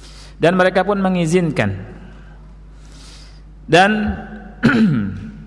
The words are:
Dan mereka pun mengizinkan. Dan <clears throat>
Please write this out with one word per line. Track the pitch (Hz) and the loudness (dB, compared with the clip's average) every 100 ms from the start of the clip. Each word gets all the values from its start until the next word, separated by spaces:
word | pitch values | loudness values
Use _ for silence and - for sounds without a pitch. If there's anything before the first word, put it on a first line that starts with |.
| - - - - | -20 -20 -20 -2
Dan | 160 185 | 0 2
mereka | 185 190 185 | 2 2 0
pun | 202 | 0
mengizinkan. | 190 185 160 180 165 127 104 95 - - - - - - - - - - - - - - - - - - - | 0 0 2 2 0 0 -2 -4 -10 -16 -20 -20 -20 -20 -20 -20 -20 -20 -20 -20 -20 -20 -20 -20 -20 -20 2
Dan | 160 202 214 208 190 - - - - | 4 4 2 -4 -6 -12 -16 -18 -2
<clears throat> | 240 240 214 123 98 95 - - | 0 4 2 2 -2 -8 -14 -16